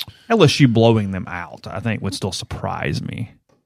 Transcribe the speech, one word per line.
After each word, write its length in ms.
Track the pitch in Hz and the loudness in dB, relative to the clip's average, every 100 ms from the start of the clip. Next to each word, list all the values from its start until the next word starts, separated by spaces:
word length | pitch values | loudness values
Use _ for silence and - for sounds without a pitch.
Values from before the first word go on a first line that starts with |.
| - - - | -14 -10 0
L 140 | 233 | 4
S 160 | 151 - | 6 6
U 80 | 139 | 4
blowing 460 | 113 117 113 101 | 6 6 4 0
them 160 | 95 87 | -6 -8
out, 400 | 87 85 - - | -10 -12 -16 -14
I 100 | 92 | -8
think, 240 | 107 104 | -6 -4
would 120 | 95 | -6
still 180 | 95 101 | -6 -6
surprise 680 | - - - 95 82 69 - | -8 -10 -10 -8 -6 -6 -6
me. 300 | - - - _ _ _ | -6 -10 -12 _ _ _